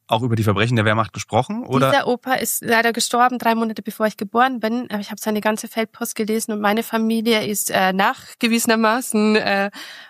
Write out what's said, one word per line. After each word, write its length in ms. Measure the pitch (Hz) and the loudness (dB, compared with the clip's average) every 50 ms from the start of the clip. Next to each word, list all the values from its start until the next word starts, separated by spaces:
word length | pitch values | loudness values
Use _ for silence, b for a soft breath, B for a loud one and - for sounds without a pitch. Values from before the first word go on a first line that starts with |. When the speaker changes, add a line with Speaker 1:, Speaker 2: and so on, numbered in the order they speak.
| _ | _
Speaker 1:
auch 160 | - 117 110 120 | -2 0 0 0
über 140 | 127 117 | 0 0
die 60 | 110 110 | 0 2
Verbrechen 320 | 110 101 95 104 120 127 | 2 2 2 2 2 2
der 100 | 113 104 | 2 2
Wehrmacht 260 | 110 107 113 113 - - | 2 2 2 0 -2 -4
gesprochen, 540 | - - - - 110 127 - 202 226 254 | -12 -8 -2 0 0 0 0 -4 -8 -6
oder? 240 | - 127 - - 135 | -2 0 2 2 4
Speaker 2:
Dieser 160 | - 277 - | 2 2 2
Opa 260 | - 247 233 - 262 262 | 0 -2 -2 -2 -2 -2
ist 320 | - - 226 - - - | -2 -2 -4 -6 -6 -2
leider 300 | - 233 226 226 233 226 | 0 2 2 2 2 0
gestorben, 440 | 240 226 - - 240 240 247 247 240 | -2 -4 0 2 4 4 4 2 0
drei 160 | - 226 226 | 0 0 2
Monate 280 | 220 226 226 220 - 208 | 2 0 -2 -4 -6 -8
bevor 240 | - 202 - 220 | -10 -6 -2 -2
ich 100 | 214 - | -2 -2
geboren 420 | - 220 196 - 226 247 269 262 233 | -2 -8 -2 2 2 2 2 2 0
bin. 320 | 208 220 226 247 247 - | -2 -2 -2 -2 -4 -4
Aber 100 | - 208 | -6 -8
ich 100 | 202 - | -8 -8
habe 100 | 214 202 | -10 -8
seine 220 | - 220 214 208 202 | -4 -4 -2 0 0
ganze 260 | 220 214 214 - 220 | 0 -2 -2 -4 -8
Feldpost 460 | - - 226 - - - 240 226 - | -4 -4 -6 -6 -6 -8 -8 -8 -4
gelesen 380 | - 220 202 214 220 220 - 220 | -4 -4 -2 -2 -4 -2 -4 -4
und 100 | 208 208 | -2 0
meine 200 | 202 208 220 226 | 0 0 0 -2
Familie 640 | - - 226 226 220 226 226 220 233 226 214 202 | -2 -2 -2 0 0 0 0 0 2 0 0 0
ist, 240 | 202 214 202 - - | -2 -4 -4 -4 0
äh, 220 | - 190 190 185 190 | 0 2 2 2 2
nachgewiesenermaßen, 1400 | 190 196 226 262 - - - - - - 233 226 233 226 - 226 220 226 214 220 247 254 - - 214 214 214 214 | 2 2 0 0 -2 -8 -20 -10 -2 0 2 2 2 2 2 2 4 4 2 2 0 -2 -2 0 2 4 4 4
äh, 340 | 220 - 196 202 196 196 202 B B B B B B B B | 2 2 0 0 0 -2 -2 B B B B B B B B